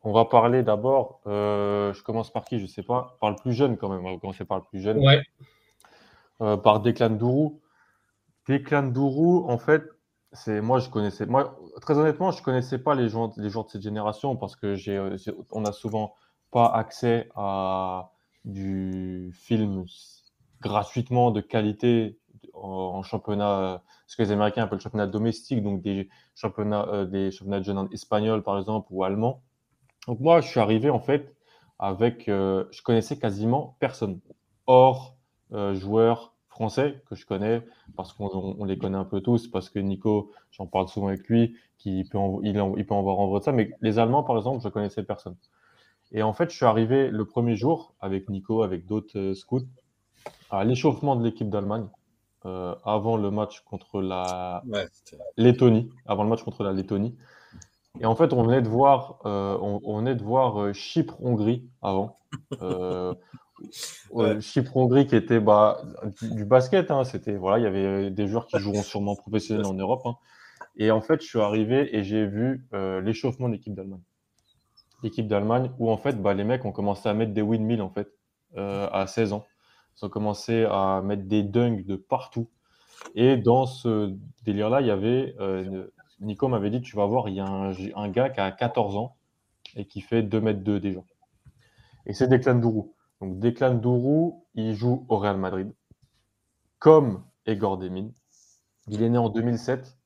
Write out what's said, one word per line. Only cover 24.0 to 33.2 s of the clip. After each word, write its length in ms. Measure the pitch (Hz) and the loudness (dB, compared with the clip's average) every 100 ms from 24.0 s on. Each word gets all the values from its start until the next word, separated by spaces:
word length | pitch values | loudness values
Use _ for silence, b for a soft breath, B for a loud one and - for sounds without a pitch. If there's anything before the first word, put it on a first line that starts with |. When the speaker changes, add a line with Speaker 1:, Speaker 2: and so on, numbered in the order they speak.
| _ | _
Speaker 1:
ce 80 | - | -2
que 80 | |
les 80 | 104 | 0
Américains 320 | 104 104 113 | 2 2 0
appellent 160 | 104 101 | -2 -4
le 40 | |
championnat 220 | - 107 101 | -6 -4 -2
domestique, 560 | 104 113 110 - 127 | 0 -2 -4 -4 -4
donc 220 | 101 98 | -2 -4
des 260 | 101 98 95 b b | -4 -6 -6 b b
championnats, 540 | - 107 - 104 104 101 | -8 -8 -4 -2 -2 -2
euh, 180 | 104 95 | -4 -4
des 240 | 98 98 | -2 -4
championnats 300 | 95 95 98 | -6 -6 -6
de 60 | 95 | -4
jeunes 220 | 98 95 | -6 -6
espagnols, 500 | - - 107 107 110 | -10 -2 0 0 -2
par 160 | 101 98 | -2 -4
exemple, 300 | 98 107 - | -2 -6 -4
ou 140 | 92 | -2
allemands. 400 | 92 101 117 135 _ _ _ _ _ _ - | -2 0 -2 -2 _ _ _ _ _ _ -10
Donc 140 | 113 | -2
moi, 200 | 143 170 | 6 6
je 60 | 127 | 4
suis 120 | 127 | 2
arrivé, 300 | 107 110 135 | 4 4 2
en 100 | 120 | 0
fait, 360 | - 147 143 _ b b b _ | 0 0 -2 _ b b b _
avec, 500 | 98 95 117 117 - | -6 2 0 0 -4
euh, 360 | 98 98 95 95 | 0 0 0 -4
je 100 | - | -8
connaissais 380 | - 113 107 | 0 0 0
quasiment 560 | 147 | -4